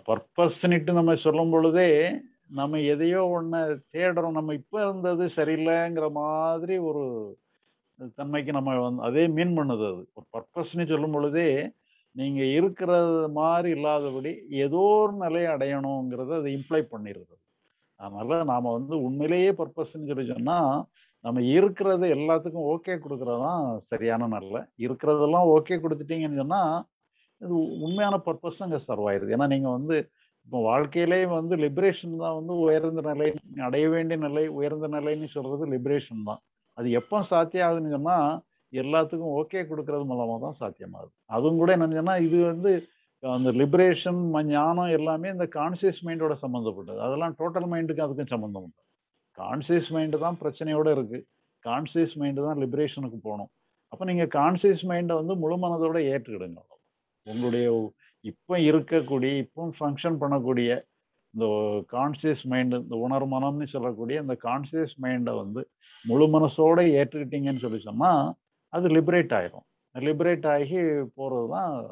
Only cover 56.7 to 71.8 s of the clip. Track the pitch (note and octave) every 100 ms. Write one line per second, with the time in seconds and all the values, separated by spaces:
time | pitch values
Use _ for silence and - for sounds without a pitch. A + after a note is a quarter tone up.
56.7 | - _ _ _ _ G#2+ A2 B2 A#2+ A#2+
57.7 | A2+ G#2+ - _ _ G#2+ - - F3+ D3+
58.7 | D#3 C#3+ E3 C3 C3+ C3+ C#3 C3 - E3
59.7 | - D3 C#3 E3+ D#3 C#3+ C#3+ B2 B2 A#2+
60.7 | B2 - _ _ _ _ A2 A2+ G#2 G#2+
61.7 | G#2 F#2 A#2+ C#3+ C#3+ D#3 D3 C3 B2+ B2+
62.7 | B2 - A#2 B2 C3+ C#3 C3 C#3 C#3+ D3
63.7 | C#3+ B2 A2 A#2 D3 C#3 B2 A#2 C3+ C#3
64.7 | D#3+ D#3 - B2+ B2+ A#2+ A2 G2 A2+ -
65.7 | _ _ - A2+ B2+ D#3 D3+ D#3 D3+ D#3+
66.7 | E3 F3 C#3+ C#3 D3+ C3 C#3+ C#3 C3 A#2+
67.7 | A2 G#2 G#2+ F3 D#3+ D3 - _ _ _
68.7 | E3 F3+ D#3+ D#3+ F3 D#3+ G#2+ F2 G2 _
69.7 | _ _ C3 C#3+ D3+ E3+ E3 D3+ D3 C#3
70.7 | F3+ E3 D3 B2 - C3+ B2+ A2+ F#3 F3+
71.7 | C3+